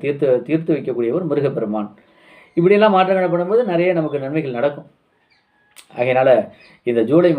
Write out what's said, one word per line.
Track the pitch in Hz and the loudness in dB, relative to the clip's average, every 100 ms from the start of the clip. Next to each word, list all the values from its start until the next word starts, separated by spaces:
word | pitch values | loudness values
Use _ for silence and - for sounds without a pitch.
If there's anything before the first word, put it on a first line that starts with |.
தீர்த்து, | 139 139 139 123 139 | -6 -2 0 0 0
தீர்த்து | 160 165 | -4 -2
வைக்கக்கூடியவர் | 139 127 117 117 170 165 | -4 -4 -4 -2 -4 -2
முருகப்பெருமான். | 147 139 135 107 107 104 - _ _ _ - _ 175 | -2 -2 -4 -6 -6 -8 -14 _ _ _ -20 _ 0
இப்படியெல்லாம் | 180 208 214 185 | 2 4 4 4
மாற்றங்களை | 185 190 175 | 2 0 0
பண்ணும்போது | 175 180 226 202 | -2 0 0 0
நிறைய | 170 180 170 | 0 0 0
நமக்கு | 151 143 | -2 -6
நன்மைகள் | 135 156 139 120 | -4 -6 -6 -4
நடக்கும். | 143 143 - _ _ _ _ _ _ _ _ - _ 123 | -4 -4 -18 _ _ _ _ _ _ _ _ -20 _ -4
ஆகையினால | 127 127 131 113 101 - - _ 120 | 0 2 4 4 2 -14 -20 _ -4
இந்த | 117 113 | -2 2
ஜூலை | 160 175 | 4 4